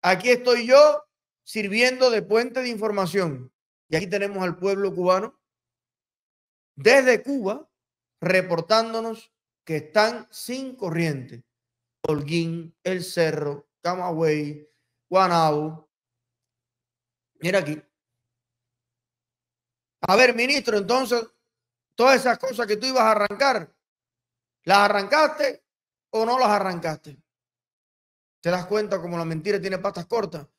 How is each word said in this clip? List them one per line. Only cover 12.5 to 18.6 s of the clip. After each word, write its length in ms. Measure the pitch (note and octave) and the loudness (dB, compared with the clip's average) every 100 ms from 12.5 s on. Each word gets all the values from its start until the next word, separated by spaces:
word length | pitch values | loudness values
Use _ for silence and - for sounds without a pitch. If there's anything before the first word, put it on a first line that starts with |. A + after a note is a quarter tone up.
| E3 E3 _ | -8 -12 _
El 200 | F3+ F#3 | -6 -6
Cerro, 640 | F3 F3 D#3+ D3+ D3 C#3+ _ _ | -6 -2 0 -2 -6 -8 _ _
Camagüey, 880 | E3+ F#3 F3+ D#3+ D#3+ D3+ D3 D3 - _ _ _ _ | -6 -4 -4 0 0 0 -4 -10 -20 _ _ _ _
Guanabo. 800 | F#3 F#3 E3+ D#3+ D3+ D#3 D#3+ _ _ _ _ _ _ _ _ _ _ _ _ _ _ _ _ | 2 4 4 2 0 -4 -10 _ _ _ _ _ _ _ _ _ _ _ _ _ _ _ _
Mira 200 | E3 F#3+ | -2 -2
aquí. 220 | D3 D3+ _ _ _ _ _ _ _ _ | -2 -10 _ _ _ _ _ _ _ _